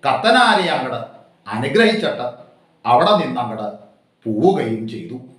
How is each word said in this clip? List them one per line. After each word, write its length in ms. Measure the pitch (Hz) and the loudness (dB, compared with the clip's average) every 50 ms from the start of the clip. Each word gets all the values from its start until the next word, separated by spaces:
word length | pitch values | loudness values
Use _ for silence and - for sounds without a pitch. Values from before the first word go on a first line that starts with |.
| - 143 | 0 0
കത്തനാരെ 600 | - - - 220 240 254 240 226 220 202 180 165 | -2 0 2 4 4 4 4 4 4 2 2 0
അങ്ങട് 340 | 143 - 127 127 123 110 - - - - - _ _ _ _ - | -2 -2 -4 -4 -6 -8 -10 -12 -16 -20 -20 _ _ _ _ -10
അനുഗ്രഹിച്ചിട്ട് 800 | 110 110 123 139 139 - 226 220 226 - 170 143 - - 123 - - - - - _ _ _ _ _ _ _ | -6 -4 -4 0 2 4 4 4 2 0 -2 -4 -4 -4 -6 -8 -10 -12 -20 -20 _ _ _ _ _ _ _
അവിടെ 300 | 110 123 127 170 202 208 | 2 4 4 4 4 2
നിന്ന് 240 | 208 165 127 127 123 | 2 0 -2 -4 -6
അങ്ങട് 320 | 120 113 110 107 107 104 - - - _ _ _ _ _ _ _ _ | -6 -6 -6 -8 -8 -10 -10 -12 -20 _ _ _ _ _ _ _ _
പോവുകയും 600 | 113 107 107 120 185 196 156 127 113 113 110 110 110 | -6 -4 2 2 2 2 2 -2 -4 -4 -6 -8 -10
ചെയ്തു. 260 | 113 - 82 - 123 127 - - - | -12 -12 -12 -14 -14 -16 -16 -18 -20